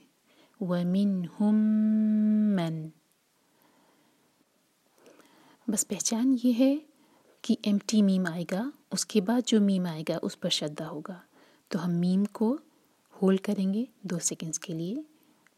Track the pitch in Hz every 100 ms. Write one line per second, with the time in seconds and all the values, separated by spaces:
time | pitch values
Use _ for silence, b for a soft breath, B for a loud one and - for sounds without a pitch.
0 | _ _ _ b b b 180 175 180 190
1 | 202 185 165 - 208 214 214 214 214 214
2 | 214 214 214 214 214 196 165 160 156 -
3 | _ _ _ _ _ b b b b b
4 | b b b _ _ _ _ _ _ _
5 | b b b b b b 233 208 - 196
6 | - 226 262 247 247 226 269 294 - _
7 | b b _ _ - 220 208 202 - 214
8 | 196 185 180 175 165 185 262 - - 190
9 | - 220 185 247 240 220 202 190 175 160
10 | 160 165 196 - 175 - 156 151 156 151
11 | - 180 - b b b - 180 175 170
12 | 175 190 202 - 220 294 _ _ _ _
13 | _ - 190 190 208 202 190 202 254 _
14 | 180 175 - - 165 - - 165 170 269
15 | 311 b b b b